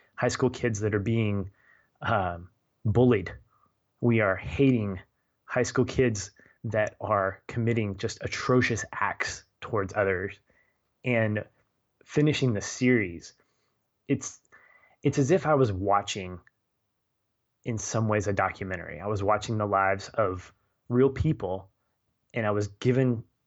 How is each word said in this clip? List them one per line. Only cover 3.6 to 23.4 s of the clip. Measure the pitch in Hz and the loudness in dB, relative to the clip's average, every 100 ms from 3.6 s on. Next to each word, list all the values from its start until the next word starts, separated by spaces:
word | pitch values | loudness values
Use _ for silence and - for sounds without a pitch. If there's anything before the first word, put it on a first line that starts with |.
| _ _ _ - | _ _ _ -2
We | 123 113 | 2 4
are | 104 95 | 4 0
hating | - - 139 123 104 92 - _ _ _ | -2 2 4 4 0 -6 -12 _ _ _
high | - - | -6 -2
school | 120 - | 0 0
kids | 120 - 131 104 - _ _ _ | 0 2 2 0 -8 _ _ _
that | 117 107 107 - | -4 -2 -2 -2
are | 101 104 95 95 - | -2 0 0 -4 -8
committing | 120 113 117 104 98 | -2 0 0 -2 -4
just | 113 - | -8 -6
atrocious | 110 - - 127 120 113 - | -8 -4 2 2 2 -2 -6
acts | - 101 - - - - _ | -4 -4 -4 -8 -10 -16 _
towards | - 107 98 | -6 -4 -2
others. | 104 98 92 98 - _ _ _ _ _ _ | 0 0 0 -4 -10 _ _ _ _ _ _
And | 127 120 110 104 - _ _ _ _ _ | -2 0 2 -2 -6 _ _ _ _ _
finishing | - - 151 139 131 | -6 0 2 2 0
the | 104 | -2
series, | - - 127 123 95 85 - - _ _ _ _ _ _ - | -4 -2 2 2 0 -6 -16 -20 _ _ _ _ _ _ -4
it's, | 139 - - _ - _ _ _ _ | -4 -4 -16 _ -20 _ _ _ _
it's | 143 143 | -2 0
as | 131 | 2
if | 180 151 | 2 2
I | |
was | 151 123 | 2 2
watching, | 92 98 101 101 107 90 90 _ _ _ _ _ _ _ _ _ _ _ _ | 0 2 2 0 -8 -10 -12 _ _ _ _ _ _ _ _ _ _ _ _
in | - 113 | -8 -6
some | - 117 110 | -4 -2 2
ways, | 107 104 | 2 0
a | |
documentary. | 98 95 - 95 92 85 76 | 0 -2 -2 -8 -8 -10 -8
I | 98 | -6
was | 104 | -2
watching | 98 104 - 110 | 0 0 0 -4
the | 104 | 0
lives | 98 98 98 - | 2 2 0 -4
of | - 101 92 - _ _ _ - | -2 -2 -2 -10 _ _ _ -2
real | 123 135 | 2 2
people, | 135 156 156 92 95 - _ _ _ _ _ _ | 2 -2 -2 -4 -6 -10 _ _ _ _ _ _
and | - 107 | -2 0
I | |
was | 104 104 | 0 -2
given | - 123 127 131 117 - _ | -2 0 2 2 0 -6 _